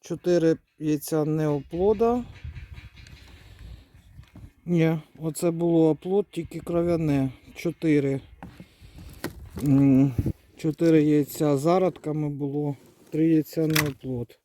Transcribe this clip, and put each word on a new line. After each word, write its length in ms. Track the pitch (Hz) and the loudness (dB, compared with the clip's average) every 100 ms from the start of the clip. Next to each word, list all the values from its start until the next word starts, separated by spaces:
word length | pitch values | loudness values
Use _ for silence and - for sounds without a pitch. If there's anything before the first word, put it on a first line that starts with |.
Чотири 560 | - 165 - 175 160 160 _ _ | -10 -6 0 2 4 0 _ _
яйця 460 | 151 151 - 156 | -2 -2 -2 -2
не 240 | 151 156 156 | 0 0 0
оплода. 760 | 147 135 170 190 208 233 247 240 - - - - - - - - - - - - - - - _ - _ - - - - _ - | -2 -4 -2 0 2 0 0 -4 -14 -16 -14 -16 -18 -20 -20 -20 -20 -20 -20 -20 -20 -20 -20 _ -20 _ -20 -20 -20 -20 _ -2
Ні, 320 | 175 160 160 151 - | 2 2 0 -6 -10
оце 320 | 160 151 175 | -10 -4 -4
було 400 | 165 170 165 160 | -2 2 4 4
оплод, 360 | 151 180 196 196 | 2 -2 -2 -2
тільки 300 | - 160 165 | -6 -10 -12
кров'яне. 720 | - 170 170 170 160 143 135 123 - | -4 -2 0 0 0 0 -2 -6 -20
Чотири. 680 | - 175 156 165 147 139 135 - - - - - _ - - - - - - - - | -8 -8 -4 0 2 2 -4 -8 -20 -20 -20 -20 _ -20 -20 -20 -14 -14 -12 -16 -6
М, 500 | 143 135 139 131 139 123 - - _ _ | 2 4 6 6 4 2 -4 -4 _ _
чотири 460 | 160 147 165 160 | -6 0 4 4
яйця 540 | 151 151 139 - 151 143 | 4 2 0 -2 0 0
зародками 720 | 151 180 185 - 156 151 151 | 2 2 0 -2 -8 -6 -6
було, 480 | 143 143 143 147 139 - _ _ | -6 -6 -4 -4 -6 -14 _ _
три 180 | 156 160 | -2 2
яйця 380 | 160 151 - 160 | 2 0 -2 0
не 220 | 156 151 | 0 0
оплод. 500 | 135 131 127 120 - | -6 -8 -8 -10 -14